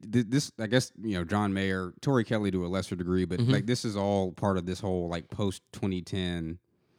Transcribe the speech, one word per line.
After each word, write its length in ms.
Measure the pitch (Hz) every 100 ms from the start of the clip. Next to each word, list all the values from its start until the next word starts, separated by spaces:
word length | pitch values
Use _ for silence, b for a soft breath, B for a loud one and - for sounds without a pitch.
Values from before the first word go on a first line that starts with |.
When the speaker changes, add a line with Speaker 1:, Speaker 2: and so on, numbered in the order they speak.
| 107
Speaker 1:
th-, 140 | 117 107
this, 220 | 135 - -
I 80 | 110
guess, 240 | 127 - -
you 140 | 110 92
know, 60 |
John 280 | 85 104 104
Mayer, 400 | 98 95 95 90 -
Tori 240 | 143 131
Kelly 260 | 107 113 101
to 120 | 92
a 40 | 87
lesser 280 | 95 95 90
degree, 280 | 87 92
but 140 | 87 90
Speaker 2:
Mm-hmm. 100 | 120
Speaker 1:
like, 140 | 135 110
this 180 | 123
is 120 | 117 101
all 340 | 98 101 92
part 240 | 80 104 92
of 100 | 87
this 120 | 90
whole, 280 | 101 92 87
like, 220 | 85 -
post 320 | - 101 - _
twenty 280 | - 101 90
ten, 560 | 85 101 90 87 82 87 _ b b